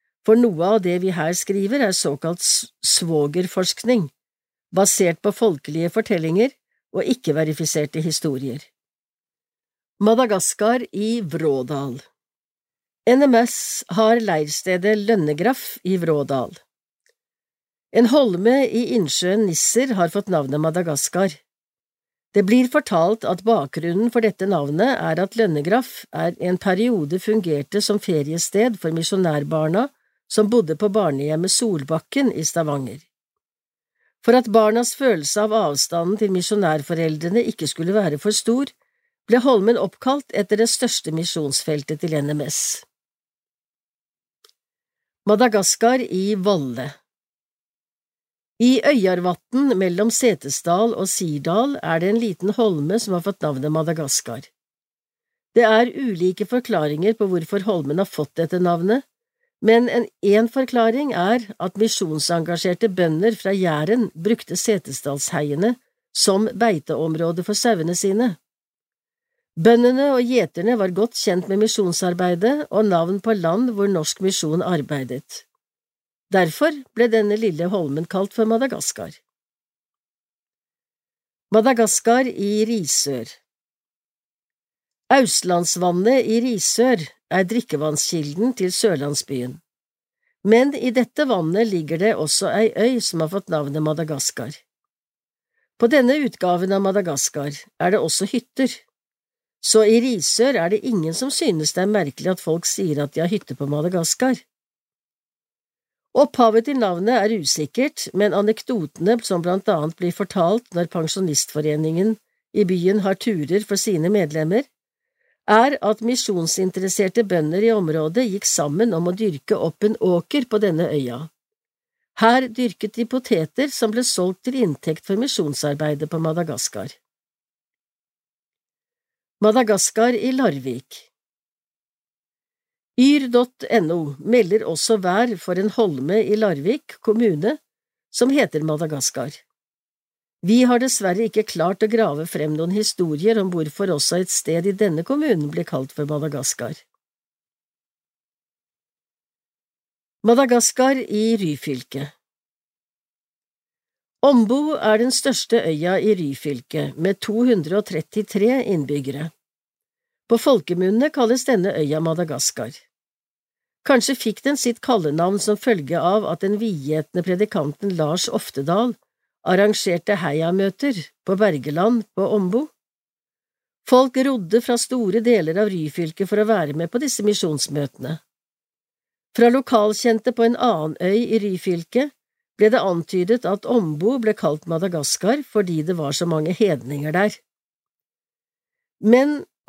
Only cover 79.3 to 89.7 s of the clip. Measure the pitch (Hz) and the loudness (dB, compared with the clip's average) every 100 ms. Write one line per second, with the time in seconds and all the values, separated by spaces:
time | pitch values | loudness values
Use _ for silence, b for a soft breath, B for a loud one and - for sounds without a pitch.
79.3 | _ _ _ _ _ _ _ _ _ _ | _ _ _ _ _ _ _ _ _ _
80.3 | _ _ _ _ _ _ _ _ _ _ | _ _ _ _ _ _ _ _ _ _
81.3 | _ _ 214 226 233 220 - 226 247 262 | _ _ 2 4 4 2 0 2 2 2
82.3 | - 202 214 220 226 151 - 143 127 113 | -2 -2 0 0 -2 -2 -2 -2 -6 -10
83.3 | - _ _ _ _ _ _ _ _ _ | -16 _ _ _ _ _ _ _ _ _
84.3 | _ _ _ _ _ _ _ - 277 240 | _ _ _ _ _ _ _ 2 4 4
85.3 | - 180 175 175 180 180 175 208 269 - | 0 0 0 0 0 0 2 2 2 2
86.3 | 226 247 214 - - 254 220 147 - - | 0 0 -2 0 2 2 2 -2 -14 -4
87.3 | 175 185 233 - 143 151 147 - 170 147 | -2 0 -2 -2 -4 -2 -2 -2 -4 -4
88.3 | 151 240 247 185 - 220 156 143 143 - | -2 -2 -2 -4 0 0 0 -4 -6 -6
89.3 | 135 123 151 _ | -8 -8 -12 _